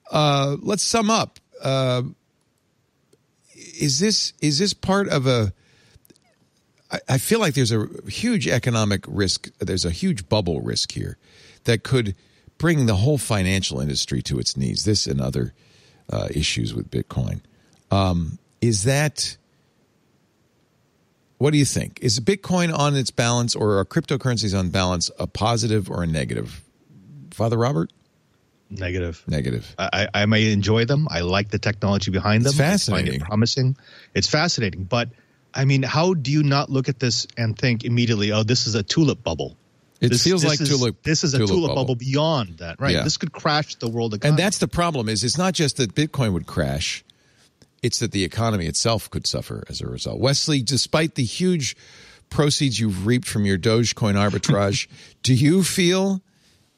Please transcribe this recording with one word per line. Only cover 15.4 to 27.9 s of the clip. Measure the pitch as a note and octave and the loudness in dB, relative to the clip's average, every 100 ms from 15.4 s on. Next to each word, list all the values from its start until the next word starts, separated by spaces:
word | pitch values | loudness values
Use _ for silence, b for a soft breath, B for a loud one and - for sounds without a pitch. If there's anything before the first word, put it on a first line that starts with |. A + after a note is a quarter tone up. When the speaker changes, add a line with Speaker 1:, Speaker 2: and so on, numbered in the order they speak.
| A#1+ b b b b b - | -4 b b b b b -6
Speaker 1:
uh, | G#1 G1+ | -4 -2
issues | D2+ D#2+ - A1 | -2 -2 -2 -4
with | A1 G1+ | -6 -6
Bitcoin. | A#1+ - - A#1+ G1+ - b b b _ | -6 -4 -4 -4 -6 -10 b b b _
Um, | G2 F#2+ F2 D#2+ - _ _ | 0 2 0 -2 -8 _ _
is | A#2+ G#2 | 0 0
that, | A#2 C#3 D3+ - - - _ _ _ _ _ _ _ _ _ _ _ _ _ _ _ _ _ _ _ - | 2 2 0 -2 -6 -8 _ _ _ _ _ _ _ _ _ _ _ _ _ _ _ _ _ _ _ -2
what | C#3+ | 2
do | D3+ | 4
you | |
think? | C3+ - - - | 2 0 -6 -4
Is | C3 A2 | -2 0
Bitcoin | A2+ G3+ - F3+ E3+ D3 | 0 0 0 0 2 2
on | D3 C#3+ | 2 0
its | A#2+ | 0
balance, | - A#2 A#2+ A#2+ | 0 2 2 0
or | - G#2 G2 | 0 2 2
are | |
cryptocurrencies | F#2+ E3 - C#3 C3 A2+ G#2+ G2 | 0 -2 -2 -2 -2 -2 0 0
on | F2+ | 0
balance, | F#2+ F2+ F2+ - - | 0 0 0 -4 -6
a | G#2 | -8
positive | - A2 A#2 A2+ G#2+ F#2 | -2 0 0 0 0 -2
or | - | -2
a | E2+ | -2
negative? | D#2 A#1+ A1+ A1+ - - _ _ - - C#3+ - | -2 -2 -4 -8 -12 -20 _ _ -20 -20 -20 -14
Father | - A2+ A2+ | -4 0 2
Robert? | A#2+ D3+ - | 2 0 -4